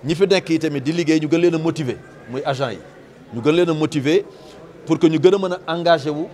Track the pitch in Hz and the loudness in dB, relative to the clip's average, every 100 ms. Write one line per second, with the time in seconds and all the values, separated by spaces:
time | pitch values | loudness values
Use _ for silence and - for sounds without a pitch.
0 | 131 165 196 185 - 160 156 143 131 170 | -4 0 2 2 2 -2 0 -2 -2 -2
1 | 156 156 151 165 175 160 160 151 135 107 | 2 0 2 2 2 0 -2 -2 -6 -6
2 | - - - 127 151 135 135 95 - - | -12 -20 -12 -6 -4 -4 -4 -6 -16 -20
3 | - - - 113 117 165 175 156 151 151 | -20 -20 -14 -2 2 2 2 0 -2 -2
4 | 135 180 - - - - - - - 156 | 0 0 -2 -18 -20 -20 -20 -20 -4 2
5 | 165 160 170 196 190 180 170 170 170 165 | 2 4 4 4 -2 -6 -6 -2 2 2
6 | 139 151 170 | 0 -6 -8